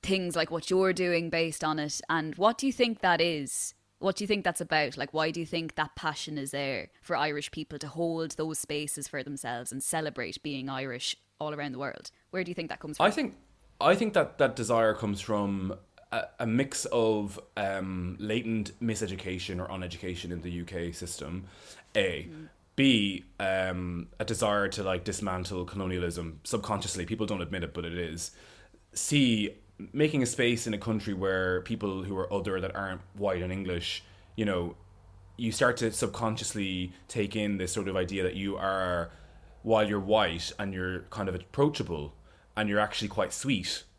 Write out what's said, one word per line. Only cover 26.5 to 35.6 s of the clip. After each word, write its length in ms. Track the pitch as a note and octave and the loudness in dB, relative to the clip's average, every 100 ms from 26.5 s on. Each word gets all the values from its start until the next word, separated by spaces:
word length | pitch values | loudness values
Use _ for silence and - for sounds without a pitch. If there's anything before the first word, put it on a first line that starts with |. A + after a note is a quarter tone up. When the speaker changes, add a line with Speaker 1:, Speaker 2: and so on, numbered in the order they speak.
| A#2 G2+ G2+ G2 F#2 F2 | -4 -2 -2 -2 -4 -4
Speaker 2:
People 200 | A2 G#2+ | -2 -2
don't 160 | G2+ | -2
admit 220 | E2 F#2 | -2 -4
it, 100 | E2 | -4
but 120 | F2 E2 | -6 -6
it 120 | E2+ | -4
is. 340 | E2+ E2 - - - - - - _ | -4 -6 -10 -12 -20 -20 -20 -20 _
C, 640 | - - D3 C3 A2+ G#2 - - _ G2+ | -6 2 4 6 4 2 -4 -20 _ -8
making 280 | C#3 D3+ D3+ | 2 2 4
a 20 | A#2+ | 0
space 420 | - A#2+ A#2 A#2 | 2 2 2 0
in 60 | |
a 40 | G#2+ | -4
country 360 | G#2 A2 G2+ | 0 -2 0
where 480 | F#2+ F#2+ F#2 F#2 F#2 | -2 2 2 2 0
people 420 | F2+ A2+ G#2 F#2+ | -2 -2 -2 -2
who 140 | F#2 F#2+ | -4 -2
are 140 | F#2 | 0
other 300 | G2+ F#2 F#2+ | -2 0 -2
that 140 | F#2+ - | -2 -4
aren't 260 | G2 F#2 - | -4 -6 -10
white 280 | G2+ G2+ F2+ | -2 0 0
and 100 | F2+ | -2
English, 520 | F#2+ F#2 F2 E2+ - - - - - | -2 -2 -2 -2 -8 -10 -20 -16 -2
you 100 | G#2+ | 0
know, 300 | F#2 F2 - - - - - - - | 2 0 -6 -20 -20 -20 -20 -20 -4
you 140 | A#2 | -2
start 260 | A2 | 4